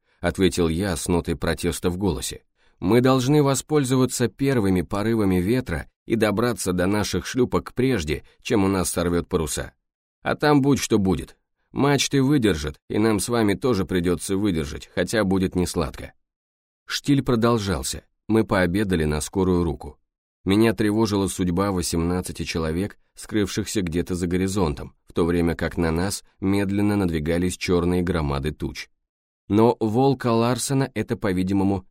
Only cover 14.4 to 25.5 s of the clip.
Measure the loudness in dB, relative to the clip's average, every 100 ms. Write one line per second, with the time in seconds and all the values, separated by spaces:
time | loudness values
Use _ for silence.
14.4 | 0 -2 -4 -8 -8 -4 -2 0 2 2
15.4 | 0 0 -2 -2 -6 -6 -16 -18 _ _
16.4 | _ _ _ _ -10 -6 0 2 2 2
17.4 | 4 2 0 -4 -4 -8 -12 _ 0 2
18.4 | 4 2 2 2 0 2 2 0 -2 0
19.4 | 2 2 0 -4 -10 -20 _ _ _ _
20.4 | 0 2 4 2 0 0 0 0 0 0
21.4 | 0 0 0 -2 -2 -2 0 -2 -4 -8
22.4 | -6 -4 -4 -4 -6 -8 _ -20 -6 -2
23.4 | -2 -2 -4 -4 -2 -2 -2 -2 -2 0
24.4 | -2 0 -2 -2 -10 -18 _ -2 0 2
25.4 | 0